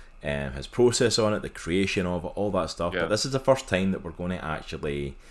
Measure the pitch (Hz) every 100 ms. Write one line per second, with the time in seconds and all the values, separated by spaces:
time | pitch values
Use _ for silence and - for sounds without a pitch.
0 | - - 73 71 69 67 67 - 120 -
1 | 117 117 107 104 - - - 92 95 98
2 | 90 87 85 - 101 92 80 - 85 90
3 | 82 107 139 131 - 131 - 92 95 92
4 | 82 82 90 92 78 76 - 78 78 71
5 | 69 - -